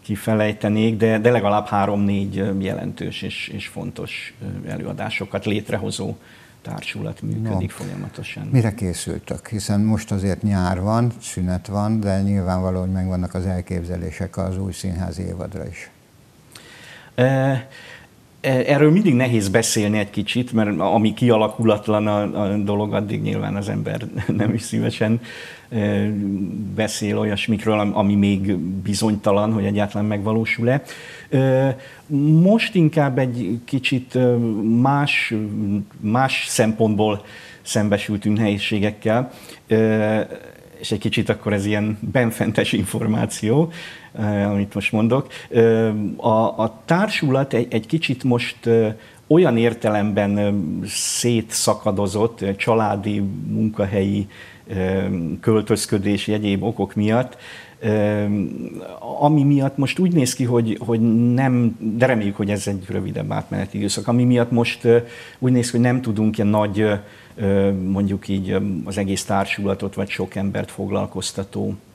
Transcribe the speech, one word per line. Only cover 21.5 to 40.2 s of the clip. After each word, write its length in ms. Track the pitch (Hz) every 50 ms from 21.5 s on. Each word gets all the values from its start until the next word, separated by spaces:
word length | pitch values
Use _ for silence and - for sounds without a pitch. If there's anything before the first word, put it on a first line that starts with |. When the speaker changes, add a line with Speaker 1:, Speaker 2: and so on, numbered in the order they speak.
| - - 113 113 107 104 - - 107 107 104
Speaker 1:
a, 360 | 107 104 104 104 101 - - 104
a 140 | 95 101
dolog, 380 | 104 101 101 104 101 104 104 104
addig 280 | 104 104 101 107 104 104
nyilván 340 | 104 101 101 101 104 101
az 120 | 101 101 104
ember 380 | 104 104 - - 104 107 113 113 - -
<laughs> 160 | 104 - -
nem 180 | 104 101 107 101
is 80 | 113 104
szívesen, 580 | - - 113 113 113 113 - 113 107 113 117 - - - - - - - - - -
ö, 400 | - 113 101 - - - - 104 107 101 104 98 98 95 98 87 - - 110 98 98
beszél 440 | 98 107 104 - - 107 101 104 107
olyasmikről, 600 | 107 107 104 101 - - 113 98 - 110 107 107
am-, 180 | 104 104 95
ami 180 | 98 104 101 101
még 420 | 101 101 101 101 95 98 98 101 90
bizonytalan, 920 | 76 90 95 98 90 101 101 95 110 110 107 101 - 107 98 101 104 107 110
hogy 120 | 110 98
egyáltalán 420 | 101 101 104 104 98 - 104 104
megvalósul-e. 760 | 107 107 104 98 110 110 113 113 - - - 117 117 131 147 - - - - - - - - - -
Ö, 400 | - 135 131 131 131 131 135 135 127 127 - - - - - - 156 139 143 151 156 160 170
most 320 | 185 214 226 - - -
inkább 440 | 185 165 156 147 160 143 143 127 131
egy 420 | 131 127 117 120 117 85 113 117 -
kicsit, 500 | - - 135 135 - - 127 127 - -
ö, 220 | 131 127 123 123 120 117 117 110 104 104 110 113 117
más, 540 | 123 135 139 143 143 139 - 107 - - 117 107 107 104 104 104 107 101 101 104 101 - - -
más 440 | - 104 107 123 135 131 - - - -
szempontból 760 | - - 120 110 110 110 113 107 104 98 110 110 104 101 - - - - - - - - -
szembesültünk 760 | - - 113 104 104 104 101 - - 107 104 104 107 104 101
nehézségekkel, 920 | 117 104 104 101 - - 113 107 98 107 107 - - 110 110 120 127 123 - - - - - - _
ö, 540 | - 113 110 110 110 110 110 107 107 110 107